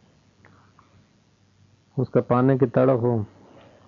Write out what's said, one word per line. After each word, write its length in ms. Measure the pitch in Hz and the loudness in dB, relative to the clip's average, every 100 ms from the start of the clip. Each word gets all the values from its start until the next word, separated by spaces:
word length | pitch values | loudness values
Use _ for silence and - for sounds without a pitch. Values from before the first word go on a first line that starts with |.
| _ _ _ _ _ _ _ _ _ _ _ _ _ _ _ _ _ _ _ - | _ _ _ _ _ _ _ _ _ _ _ _ _ _ _ _ _ _ _ -8
उसका 220 | 123 127 | -2 -2
पाने 380 | 120 123 131 131 | 0 0 2 2
की 80 | 127 | 0
तड़प 340 | 131 131 127 | 2 2 0
हो, 260 | 123 117 101 - - - - _ | -2 -4 -6 -14 -20 -20 -20 _